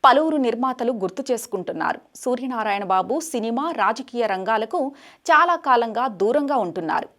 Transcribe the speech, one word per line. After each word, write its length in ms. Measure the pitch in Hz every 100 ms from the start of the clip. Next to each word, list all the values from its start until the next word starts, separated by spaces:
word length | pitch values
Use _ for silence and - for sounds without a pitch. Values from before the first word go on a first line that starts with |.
పలువురు 320 | 277 262 320 302
నిర్మాతలు 580 | 262 233 262 247 240 240
గుర్తు 220 | 185 185 262
చేసుకుంటున్నారు. 680 | 233 - 196 180 160 156 - _ -
సూర్యనారాయణ 640 | 254 247 254 240 214 202
బాబు 360 | 196 190 185 285
సినిమా, 460 | 320 247 220 233 262
రాజకీయ 560 | 233 202 226 247 240 220
రంగాలకు 540 | 190 190 220 220 - 269 - - - -
చాలా 260 | 311 339 339
కాలంగా 500 | 311 247 233 220 262 185
దూరంగా 360 | 202 285 277 269 185
ఉంటున్నారు. 420 | 180 160 165 -